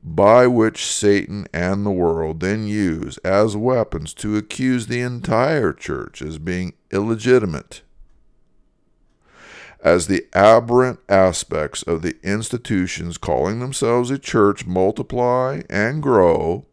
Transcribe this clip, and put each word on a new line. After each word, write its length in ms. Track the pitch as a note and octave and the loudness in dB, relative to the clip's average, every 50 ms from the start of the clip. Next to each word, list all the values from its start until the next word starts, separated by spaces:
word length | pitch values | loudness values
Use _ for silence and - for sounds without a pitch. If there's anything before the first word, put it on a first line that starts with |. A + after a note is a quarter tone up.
| - | -14
by 440 | D#2 D#2+ D#2 G2+ G2+ A2+ B2 B2+ B2+ | -8 0 2 6 6 8 8 6 6
which 380 | B2 A#2 A2 A2 A2 - - | 4 4 2 2 0 -4 -8
Satan 640 | - - - - G#2 G2+ G2+ - - F#2 G2+ G2+ - - | -6 -6 0 2 2 2 2 0 -4 -10 -12 -12 -8 -6
and 320 | D#2+ F2 F2+ G2 G2 G2+ | -4 -2 -2 -2 -2 -2
the 60 | G#2 | -2
world 480 | G2 F2+ F2+ E2+ E2 E2 D#2+ D#2 D#2+ D#2+ | -2 0 0 0 0 0 -2 -6 -6 -4
then 280 | D#2+ F#2 G#2 A2 A2 G#2 | -4 -4 -4 -4 -4 -4
use 500 | G#2 G#2+ G2+ F2+ D#2+ E2 - - B1+ - | -2 -2 -2 -2 -2 -4 -8 -10 -12 -8
as 380 | _ F#2+ F#2+ G2+ G#2+ A2 G2+ G#2 | _ 0 2 2 2 2 0 -2
weapons 560 | A2 B2 C3 A#2+ G#2+ - - E2 D#2 D#2 - | -2 0 0 0 -2 -4 -6 -10 -10 -10 -14
to 220 | - - G#2+ G#2+ G#2+ | -10 -6 -4 -2 -4
accuse 500 | G#2 - - - C3 C3 B2+ B2 A2+ A2+ | -4 -6 -8 -4 -2 -2 -2 -2 -4 -6
the 140 | A#2+ B2 | -6 -6
entire 720 | B2 B2 B2 A#2+ - - A2+ A2+ B2+ D3 D#3+ D3+ A#2 F2 - | -6 -6 -8 -8 -6 -2 0 0 2 2 0 0 0 -2 -2
church 480 | _ - - C#2+ C2 A1+ G1+ _ - | _ -8 -8 -8 -8 -8 -12 _ -12
as 160 | - D2+ D#2+ D2+ | -10 -10 -10 -8
being 360 | D2+ F2 F2+ F2+ F2+ F2+ - _ _ _ | -6 -6 -6 -4 -6 -8 -10 _ _ _
illegitimate. 920 | - G2 G2+ A2+ A2+ A2 G#2+ B2 B2+ B2+ G#2+ F#2+ D#2 - - _ - - _ _ _ _ - _ _ _ _ _ _ _ _ _ _ _ _ _ _ _ _ _ _ _ _ _ _ _ _ _ _ _ - - - - - - - _ - | -4 -4 -2 -2 -4 -2 2 4 4 4 4 0 -6 -6 -10 _ -20 -20 _ _ _ _ -20 _ _ _ _ _ _ _ _ _ _ _ _ _ _ _ _ _ _ _ _ _ _ _ _ _ _ _ -20 -20 -20 -20 -20 -20 -20 _ 2
As 240 | D#2+ E2+ F2+ E2+ F#2+ | 2 2 2 2 0
the 180 | G2 E2 - _ - | -2 -2 -2 _ 2
aberrant 680 | F#2 G2 G#2+ A2+ A#2 A#2 A#2 A#2+ B2 B2+ B2+ A#2+ - _ - | 6 6 8 8 6 4 4 2 4 4 2 -2 -8 _ 0
aspects 760 | G2+ G2 F#2+ F#2 E2+ - - _ D#2 D#2+ D2+ C#2+ - - - | 4 4 4 4 2 -2 -8 _ -4 -4 -4 -4 -6 -10 -6
of 180 | - E2+ D#2+ | -4 -4 -2
the 140 | E2 F2 - _ - | -2 -6 -6 _ -6
institutions 920 | F#2 G2+ G#2+ A2+ - - A#2 - - A2+ F#2+ F2+ F2+ - - D#2+ E2+ E2+ - | -6 -6 -4 -6 -6 -8 -8 -6 -4 -2 -2 -2 -2 -6 -10 -10 -10 -10 -10
calling 420 | - - D#2 B1+ C#2 F2+ G#2 A#2 | -4 -2 -2 0 0 -2 -2 -4
themselves 500 | B2 C3 C3+ - - A#2 A#2 B2 B2 B2 | -8 -8 -6 -4 0 0 2 0 0 -2
a 80 | C3+ C3+ | -4 -8
church 480 | _ - - A#2 G#2 G2+ G2 - - | _ -2 2 2 4 4 2 0 -6
multiply 960 | - F2+ F#2 F#2 G2 G#2+ - - - - B2 B2 B2 B2 B2+ B2+ C3 C#3 D3+ - _ | -4 -2 0 0 0 0 -2 -8 -8 -4 -2 -2 0 0 0 -2 -4 -6 -8 -10 _
and 320 | - G2 G#2 A2+ C#3 D#3 | -4 -2 -2 -2 -2 -4
grow 640 | D3 C#3 B2+ G#2 F#2 F2 E2 D#2+ D#2+ D#2+ F2 G#2 - _ | 0 2 4 6 6 6 4 2 0 -2 -4 -6 -8 _